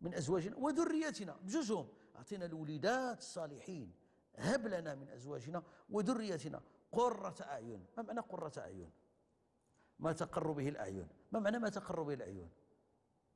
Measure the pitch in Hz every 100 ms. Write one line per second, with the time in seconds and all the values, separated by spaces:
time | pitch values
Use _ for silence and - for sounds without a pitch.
0 | 165 175 135 185 175 - 285 294 330 311
1 | 311 214 185 - 185 285 226 196 117 -
2 | - 104 - 202 175 160 151 151 190 254
3 | 254 220 - 180 156 139 - 175 98 -
4 | - _ _ - 180 262 220 180 156 135
5 | 139 120 131 143 117 170 - - - 202
6 | 196 247 214 165 151 - - - _ -
7 | 240 214 196 175 160 135 113 104 90 -
8 | 214 226 - 180 190 - 90 95 82 -
9 | _ _ _ _ _ _ _ _ _ -
10 | 156 165 165 180 160 147 135 - 98 95
11 | 87 - - 226 202 233 220 202 - 165
12 | 147 135 95 95 85 - _ _ _ _
13 | _ _ _